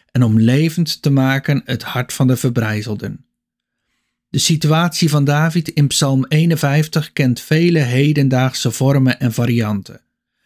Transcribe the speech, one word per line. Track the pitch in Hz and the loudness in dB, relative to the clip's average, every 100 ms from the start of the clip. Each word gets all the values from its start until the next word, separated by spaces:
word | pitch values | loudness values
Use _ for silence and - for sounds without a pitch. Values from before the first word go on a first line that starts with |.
| _ | _
en | 123 | 0
om | 120 110 | 2 4
levend | 113 135 160 160 160 - | 4 2 0 -2 -4 -2
te | 151 | 0
maken | 139 131 135 143 139 | 2 2 0 -2 -4
het | - 117 | -4 -8
hart | - 123 120 | -6 -6 -4
van | - 131 | 0 0
de | 127 | 2
verbrijzelden." | 131 120 110 107 107 104 - - _ _ _ _ _ _ _ _ _ _ _ | 0 -2 -2 -4 -6 -8 -8 -12 _ _ _ _ _ _ _ _ _ _ _
De | - | -2
situatie | - 160 147 156 170 - 165 | 0 0 2 2 0 0 0
van | 147 | 2
David | 143 147 160 170 156 | 2 0 0 -2 -2
in | - 143 | 0 0
Psalm | - 143 135 131 | 2 0 0 0
eenenvijftig | 156 170 160 143 147 156 165 147 | 2 2 0 0 0 0 -4 -4
kent | - 131 120 | -2 0 -2
vele | - 156 175 165 | -2 0 2 2
hedendaagse | 127 123 143 151 135 127 131 - 123 | 0 2 2 2 2 2 0 -2 -4
vormen | - 131 139 131 - | 0 2 2 2 0
en | 123 | -2
varianten. | 110 120 117 107 104 - - _ _ _ _ | 0 0 0 -2 -4 -8 -18 _ _ _ _